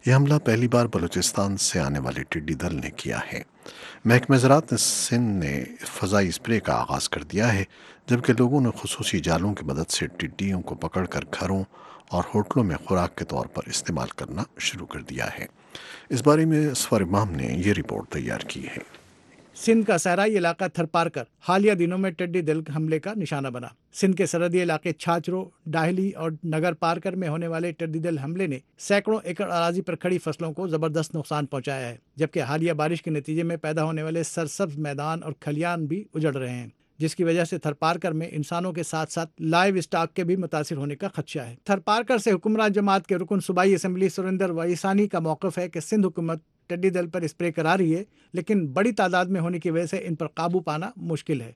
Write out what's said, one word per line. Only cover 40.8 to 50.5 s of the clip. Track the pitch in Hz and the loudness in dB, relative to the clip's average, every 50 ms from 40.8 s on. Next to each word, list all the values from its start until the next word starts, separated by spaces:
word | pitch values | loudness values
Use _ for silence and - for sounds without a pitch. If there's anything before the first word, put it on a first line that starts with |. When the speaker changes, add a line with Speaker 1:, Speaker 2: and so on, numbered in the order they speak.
| 139 143 143 | -4 -6 -6
Speaker 2:
کا | 139 - 196 | -6 -6 -6
خدشہ | - - 151 - - 160 | -4 -6 -8 -6 -6 -8
ہے۔ | 127 117 120 127 _ | -8 -8 -14 -16 _
تھر | - 202 190 | 0 0 0
پارکر | 165 - 208 226 240 202 262 233 | 2 2 2 2 2 2 2 2
سے | 202 233 | 4 4
حکمراں | 202 180 - 214 214 214 220 214 | 2 2 2 2 2 4 4 4
جماعت | 202 208 202 202 190 196 - - | 4 4 4 4 4 2 2 2
کے | 196 | -2
رکن | 180 185 165 208 190 | -2 0 0 0 0
صوبائی | - - 185 180 180 190 196 | 0 2 2 6 6 6 6
اسمبلی | 175 - 185 180 180 190 190 | 6 4 0 0 2 2 2
سریندر | - - 185 185 190 185 196 185 | 2 0 -2 0 0 2 2 0
ویسانی | 170 165 165 175 175 165 - 196 196 202 208 202 | 0 0 0 0 0 0 0 2 4 4 4 4
کا | - 180 | 2 0
موقف | 160 160 156 - - 190 180 - | 0 0 -2 0 -2 -2 -2 -2
ہے | 180 180 | -4 -4
کہ | - 170 | -4 -6
سندھ | 151 - - 214 202 185 | -4 0 2 4 4 4
حکومت | 165 - 170 165 165 160 _ _ _ _ _ _ | 2 0 -2 -2 -2 -4 _ _ _ _ _ _
ٹڈی | 175 175 180 190 | -6 0 0 2
دل | 175 180 175 170 | 2 2 -2 -2
پر | 160 185 | -2 -4
اسپرے | 165 151 - _ 175 175 | -4 -4 -4 _ -2 -2
کرا | 156 - 156 156 175 196 | 0 0 2 2 4 4
رہی | 190 160 160 | 4 2 2
ہے، | 170 202 _ _ _ _ _ _ | 0 -2 _ _ _ _ _ _
لیکن | 175 170 - 220 202 175 147 | -8 -2 2 2 2 2 0
بڑی | 127 175 202 240 | 0 2 2 2
تعداد | 233 202 208 185 175 180 185 | 2 2 0 2 2 2 2
میں | 180 190 185 | 2 0 0
ہونے | 160 170 180 175 | 0 0 -2 -2
کی | 160 180 | -2 0
وجہ | 160 165 175 | 0 0 0
سے | 160 - 196 - | 0 -4 -6 -4
ان | 185 165 | -4 -4
پر | 147 165 151 | -4 -6 -8
قابو | _ - 160 175 | _ -4 -2 0